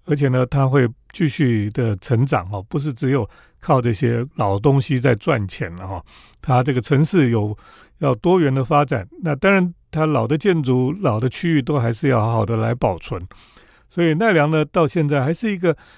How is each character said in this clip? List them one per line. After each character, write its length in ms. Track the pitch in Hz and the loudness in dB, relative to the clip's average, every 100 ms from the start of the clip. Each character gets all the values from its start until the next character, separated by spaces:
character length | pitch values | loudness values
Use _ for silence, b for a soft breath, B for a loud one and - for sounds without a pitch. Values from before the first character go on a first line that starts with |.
| - | -4
而 100 | 147 | 0
且 120 | 139 | 2
呢， 140 | 127 127 | 0 0
它 200 | 143 135 | 0 2
会 220 | 139 120 - _ | 2 2 -2 _
继 140 | - 160 | -4 -2
续 420 | - 135 113 104 | 0 0 0 -2
的 220 | 104 117 98 | -4 -4 -4
成 280 | - 113 135 | -2 0 2
长 240 | 127 87 | -2 -4
哦， 160 | 101 98 | -10 -6
不 100 | 151 | -6
是 140 | 147 | -6
只 160 | 120 131 | -4 -2
有 200 | 135 104 b b _ | -2 -4 b b _
靠 220 | - 135 | 0 0
这 100 | 117 | 0
些 340 | 107 120 117 131 - | 0 0 -2 -4 -4
老 220 | 104 101 | -2 0
东 240 | 139 139 | 2 2
西 160 | - 131 | 0 0
在 160 | 131 | 0
赚 320 | 117 - 131 98 | 0 0 -2 -4
钱 240 | - 87 85 | -8 -10 -10
了 100 | 92 | -12
哈。 160 | 92 B B B _ | -12 B B B _
它 220 | - 127 | 0 0
这 100 | 127 | 2
个 60 | 123 | -2
城 240 | - 139 | 0 0
市 280 | 156 185 127 | 2 2 2
有 240 | 117 104 104 B B B - | 2 -2 -6 B B B -4
要 180 | 143 120 | -2 0
多 240 | 175 185 | 2 2
元 140 | 147 | 2
的 100 | 135 | 0
发 220 | 120 147 143 | 0 0 0
展， 200 | 117 95 339 | -2 -6 -8
那 140 | 175 143 | -6 0
当 160 | 190 | 2
然 220 | 196 180 - _ | 2 2 -4 _
它 140 | 156 156 | -2 0
老 200 | 139 113 | 0 0
的 120 | 151 | 0
建 260 | 202 170 | 2 2
筑、 300 | 131 127 127 185 | 2 2 0 -2
老 180 | 175 110 | -2 0
的 80 | 117 | -2
区 260 | - 170 | -2 0
域 80 | 156 | 0
都 160 | 131 147 | 0 0
还 140 | 117 | -2
是 160 | 113 143 | -2 0
要 140 | 120 | 2
好 100 | 110 | 0
好 140 | 113 104 | 0 0
的 100 | 113 | -2
来 180 | 110 | -2
保 240 | 120 120 85 | 0 -2 -2
存。 240 | - 98 90 b b b b b _ | -8 -10 -12 b b b b b _
所 120 | - | -2
以 120 | 170 | 0
奈 180 | 156 226 | 2 2
良 180 | 170 147 | 4 4
呢， 140 | 156 | 2
到 240 | 151 180 151 | 0 0 0
现 200 | 180 147 | 0 0
在 140 | 143 | 0
还 120 | 131 | 0
是 180 | 170 220 | -2 -4
一 60 | 190 | -2
个 180 | 175 151 b | -2 -2 b